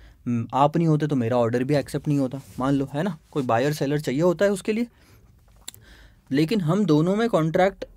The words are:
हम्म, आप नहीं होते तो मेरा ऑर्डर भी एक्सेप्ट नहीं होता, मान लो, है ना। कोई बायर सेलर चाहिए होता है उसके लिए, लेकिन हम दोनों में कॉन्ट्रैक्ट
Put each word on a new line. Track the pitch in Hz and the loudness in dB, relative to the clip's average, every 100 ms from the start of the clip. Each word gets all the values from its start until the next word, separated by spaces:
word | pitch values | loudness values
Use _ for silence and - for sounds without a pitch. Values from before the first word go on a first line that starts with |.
| - - | -20 -12
हम्म, | 127 120 113 | -6 -4 -2
आप | 127 147 165 | 2 2 2
नहीं | 165 | 2
होते | 151 147 | 2 0
तो | |
मेरा | 135 113 123 | 0 0 2
ऑर्डर | 117 120 | 2 0
भी | 127 | 0
एक्सेप्ट | 143 123 143 151 | -2 -2 -4 -2
नहीं | 143 | 0
होता, | 127 135 - - | 0 -6 -12 -4
मान | 131 | 0
लो, | 139 135 | 0 -2
है | 143 | -4
ना। | 190 156 _ | -6 -6 _
कोई | 151 | -4
बायर | 123 113 143 | 0 2 0
सेलर | 151 139 147 | -2 -2 -2
चाहिए | 147 131 | -2 0
होता | 180 165 | 0 2
है | 202 | 0
उसके | 190 220 | 0 -4
लिए, | 220 240 _ _ - _ _ _ _ - - - - - _ - | -4 -4 _ _ -20 _ _ _ _ -20 -20 -20 -20 -20 _ -4
लेकिन | 139 160 220 | 0 0 0
हम | 156 196 | 0 0
दोनों | 185 151 170 | 2 2 2
में | 202 233 | 0 0
कॉन्ट्रैक्ट | 175 160 180 190 - - | 0 0 2 0 0 -16